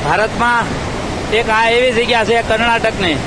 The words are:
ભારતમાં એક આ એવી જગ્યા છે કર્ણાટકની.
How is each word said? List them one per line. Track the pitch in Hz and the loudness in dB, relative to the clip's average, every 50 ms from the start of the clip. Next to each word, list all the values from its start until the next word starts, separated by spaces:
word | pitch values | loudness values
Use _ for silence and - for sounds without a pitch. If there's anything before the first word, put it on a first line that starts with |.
| - | 0
ભારતમાં | 147 160 185 214 220 - 208 233 240 240 240 220 - - - - - - - - - - - - - - | 0 0 0 0 -2 -2 -2 0 0 0 0 -2 -2 -4 -6 -6 -6 -6 -6 -6 -6 -6 -6 -4 -2 -2
એક | 220 233 220 | -2 0 2
આ | 220 220 226 226 | 2 2 2 4
એવી | 233 240 254 254 | 2 2 2 2
જગ્યા | 240 220 240 220 240 233 220 | 2 0 0 2 2 0 2
છે | 190 233 233 220 - | 2 2 0 2 0
કર્ણાટકની. | 226 220 226 240 233 226 220 220 220 - 196 175 151 127 - | 0 0 2 2 0 2 0 0 -2 0 -2 -2 -2 -2 -4